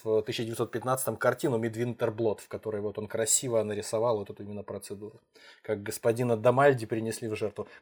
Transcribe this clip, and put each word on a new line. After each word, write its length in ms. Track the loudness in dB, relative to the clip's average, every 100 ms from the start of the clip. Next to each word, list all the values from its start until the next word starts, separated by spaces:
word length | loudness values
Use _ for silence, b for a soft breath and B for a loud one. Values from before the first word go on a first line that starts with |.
в 200 | 2 2
тысяча 200 | 2 -2
девятьсот 280 | -2 -2 -2
пятнадцатом 440 | -2 -2 -2 -2 2
картину 400 | 2 2 2 2
«Мидвинтерблот», 840 | 0 -2 -4 -2 -2 0 0 0
в 80 | -6
которой 340 | -10 -6 -4
вот 160 | -4 -6
он 80 | -4
красиво 560 | -2 2 2 2 2
нарисовал 560 | 2 -2 -2 0 2 0
вот 120 | -2
эту 120 | -10
именно 220 | -12 -10
процедуру. 560 | -10 -10 -10 -12 -14 -16 _ -20 b b
Как 220 | -6 -4
господина 520 | -4 -2 2 2 2 4
Домальди 480 | 4 6 6 6 0
принесли 420 | -4 -4 -4 -4
в 80 | -4
жертву. 320 | -4 -4 -10 B